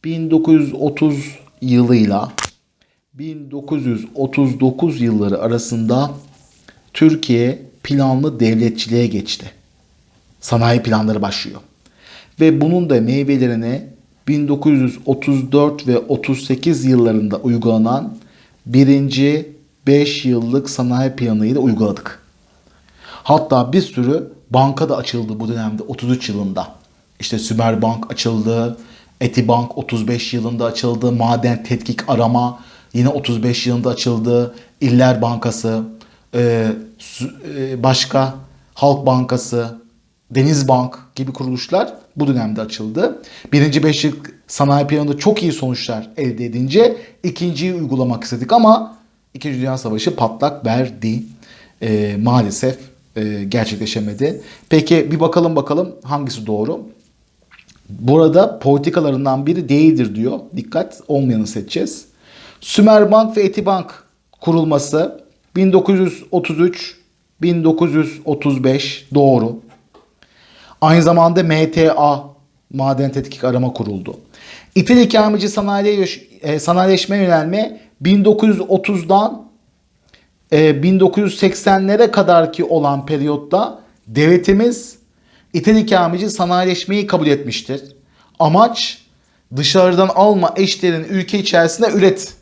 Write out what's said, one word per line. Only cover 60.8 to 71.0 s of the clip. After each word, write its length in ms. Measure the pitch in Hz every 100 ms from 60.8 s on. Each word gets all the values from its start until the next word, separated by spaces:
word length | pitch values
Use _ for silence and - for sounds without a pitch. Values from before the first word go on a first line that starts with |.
| - - -
olmayanı 380 | 143 131 113 104
seçeceğiz. 580 | 110 95 - - - - _ _ - - _
Sümerbank 760 | - - 208 214 208 214 220 214
ve 60 |
Etibank 640 | 196 202 185 190 - - _ _ _ _
kurulması 840 | - 165 160 143 143 151 185 - _ _ _ 175
bin 160 | 190
dokuz 260 | 185 190 190
yüz 240 | 185 - -
otuz 300 | 180 175 156
üç, 360 | 175 175 - - _ _ _ _
bin 220 | 170 170
dokuz 300 | 160 160 170
yüz 260 | 151 151 -
otuz 400 | - 147 143 131
beş 440 | 131 135 - - -
doğru. 460 | 139 139 123 113 117 - - _ _ _ _ _ _ _ _ - -
Aynı 220 | 156 165